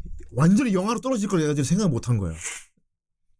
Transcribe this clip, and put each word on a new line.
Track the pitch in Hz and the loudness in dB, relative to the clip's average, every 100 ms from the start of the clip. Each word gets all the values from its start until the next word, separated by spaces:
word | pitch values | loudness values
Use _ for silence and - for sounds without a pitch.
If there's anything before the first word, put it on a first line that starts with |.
| - - - | -10 -12 -8
완전히 | 113 165 208 254 | 2 4 4 4
영하로 | 185 202 240 | 2 0 -2
떨어질 | 262 247 202 | -2 -2 0
걸 | 180 | 0
내가 | 151 | 2
지금 | 147 | 0
생각 | 135 185 196 | 0 2 2
못 | 117 117 | 0 0
한 | 117 | -2
거야. | 90 80 - - - _ _ _ _ _ _ | -2 -6 -12 -14 -18 _ _ _ _ _ _